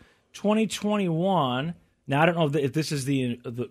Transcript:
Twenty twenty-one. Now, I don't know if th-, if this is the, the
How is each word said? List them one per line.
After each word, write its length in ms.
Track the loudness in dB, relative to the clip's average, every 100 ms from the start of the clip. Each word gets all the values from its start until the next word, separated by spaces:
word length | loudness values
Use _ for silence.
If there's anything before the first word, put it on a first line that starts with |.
| -18 _ _
Twenty 340 | -4 0 2 0 -2 -2 0 0
twenty-one. 640 | 0 2 2 2 0 -4 -8 _ _ -2
Now, 140 | 2
I 40 | 2
don't 100 | 4
know 80 | 0
if 60 |
th-, 120 | 2 0
if 80 |
this 180 | -2 -2
is 140 | -2 -2
the, 340 | 0 -2 -4
the 220 | -8 -8 -8